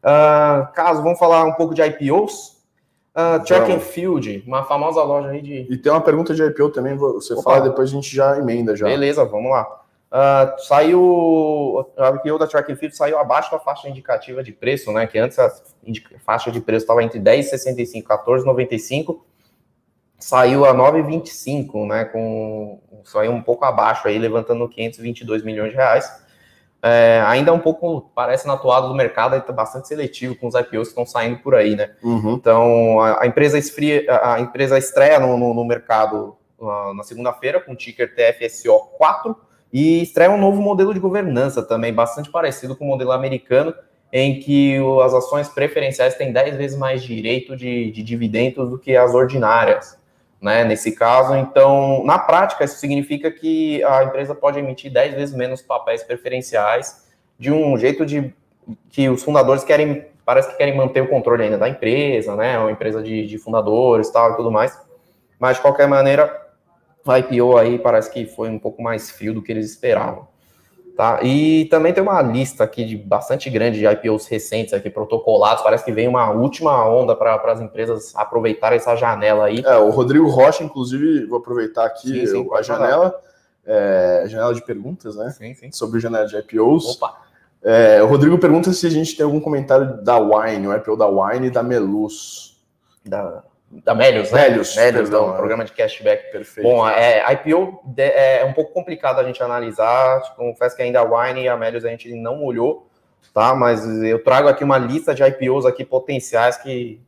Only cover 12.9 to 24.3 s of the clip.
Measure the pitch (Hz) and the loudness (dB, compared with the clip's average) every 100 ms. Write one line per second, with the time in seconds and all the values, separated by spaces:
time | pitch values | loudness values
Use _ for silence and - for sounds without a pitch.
12.9 | - 151 156 131 135 - 156 - 143 143 | -4 -2 0 0 0 -2 -6 -6 -8 -10
13.9 | 135 - 131 - 131 127 107 113 135 - | -16 -6 -6 -6 -12 -12 -6 -4 -4 -4
14.9 | 107 113 110 123 - 123 - _ _ - | -4 -2 -2 -2 2 0 0 _ _ -14
15.9 | 110 _ - - 113 123 117 113 110 110 | -14 _ -12 -4 -2 -2 -6 -2 -2 2
16.9 | 117 113 113 101 131 139 135 131 123 120 | 2 2 0 2 2 2 -6 -6 -6 -8
17.9 | 113 - 107 - 127 127 123 123 113 - | -8 -4 -4 0 0 2 0 -2 -6 -6
18.9 | 135 160 - _ _ _ _ _ _ _ | -6 -6 -10 _ _ _ _ _ _ _
19.9 | _ _ _ - 127 127 139 139 123 131 | _ _ _ -2 2 4 6 6 6 4
20.9 | 160 151 160 165 - - 143 - 107 104 | 4 -2 -6 -8 -14 -8 -6 -6 -8 -4
21.9 | 107 113 113 113 110 110 107 104 101 _ | -4 -4 -6 -6 -6 -8 -10 -12 -18 _
22.9 | 107 _ 107 110 120 117 120 135 120 107 | -20 _ -4 -2 -4 -4 -2 0 0 0
23.9 | 110 110 107 113 | 0 -2 -2 -2